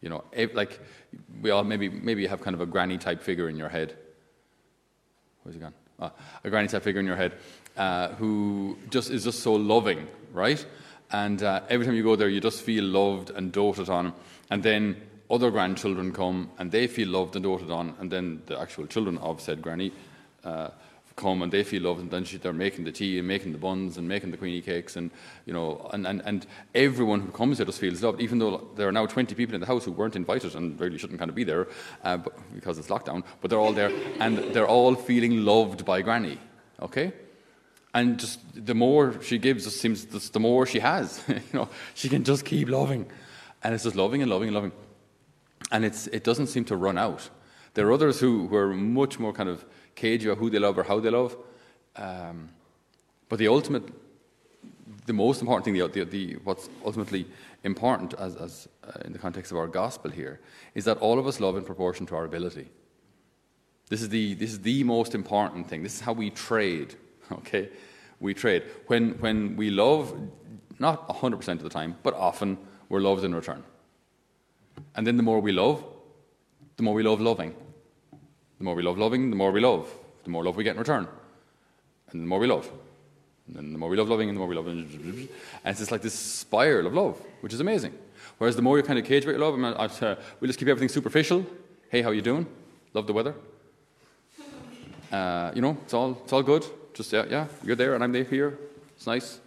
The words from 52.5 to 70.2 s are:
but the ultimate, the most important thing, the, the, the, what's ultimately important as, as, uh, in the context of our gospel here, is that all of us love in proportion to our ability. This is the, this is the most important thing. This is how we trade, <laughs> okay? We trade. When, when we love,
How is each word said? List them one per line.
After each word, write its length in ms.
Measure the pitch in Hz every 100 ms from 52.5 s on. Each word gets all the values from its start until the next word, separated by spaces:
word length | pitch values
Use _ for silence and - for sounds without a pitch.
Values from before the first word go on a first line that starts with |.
| 82 _ _ _ _ _ _ _
but 100 | 113
the 100 | 107
ultimate, 360 | 127 151 139 - - - _ _ _ _ _ - - - 104 -
the 60 |
most 280 | 110 110 135
important 240 | 120 117
thing, 100 | 87
the, 120 | 98 87
the, 160 | 98
the, 300 | 85 98 92 -
what's 240 | 98 92 - -
ultimately 420 | - 107 104 98 90 - - -
important 500 | - 95 120 120 87
as, 220 | - 95 90
as, 320 | 87 - - _
uh, 160 | - -
in 80 | -
the 60 | -
context 340 | 95 87 90
of 60 | 87
our 80 | 82
gospel 440 | 87 107 131 78
here, 300 | 73 67 - - - -
is 100 | -
that 140 | 101 107
all 200 | 107 120
of 80 | 135
us 140 | -
love 160 | 101 92
in 80 |
proportion 420 | 92 90 90 90 90
to 100 | 82
our 80 |
ability. 440 | 82 82 87 76 67 _ _ _ _ _ _ _ _ _ _ _ _
This 140 | 107
is 60 | 113
the, 260 | 110 107
this 160 | 95 110
is 80 | 113
the 240 | 98 135
most 300 | 123 117 117
important 540 | 113 92 101 101 87 87
thing. 140 | 80
This 120 | 92
is 60 | -
how 120 | 123
we 180 | 113 107
trade, 640 | - - 113 101 85 73 - -
<laughs> 180 | _ -
okay? 360 | - - 104 95 - - - - _
We 140 | 98
trade. 300 | 98 120 90 - - -
When, 260 | 117 117 -
when 360 | 113 110 104 92
we 140 | 107
love, 440 | 98 110 156 135 85